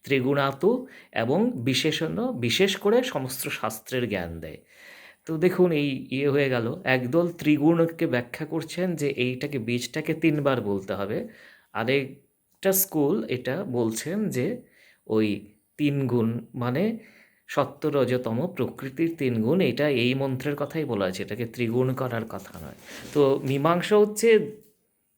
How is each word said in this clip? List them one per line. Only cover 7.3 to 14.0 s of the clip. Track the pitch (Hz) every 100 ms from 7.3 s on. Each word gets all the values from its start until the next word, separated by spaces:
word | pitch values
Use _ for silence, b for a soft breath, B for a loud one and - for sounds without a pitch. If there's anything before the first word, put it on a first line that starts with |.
ত্রিগুণকে | 170 147 147 147 170 165 165 160
ব্যাখ্যা | 123 120 - 151
করছেন | 160 151 - 185 160
যে | 143
এইটাকে, | 139 123 127 143 139
বীজটাকে | 110 120 - 156 151
তিনবার | 160 165 147 139 127
বলতে | 104 98 95
হবে, | 95 98 131 226 B B B B
আরেকটা | 107 113 139 131 - _ _ _ _ 190
স্কুল | 190 - 156 147 208 226
এটা | 123 127 143
বলছেন | 202 120 113 113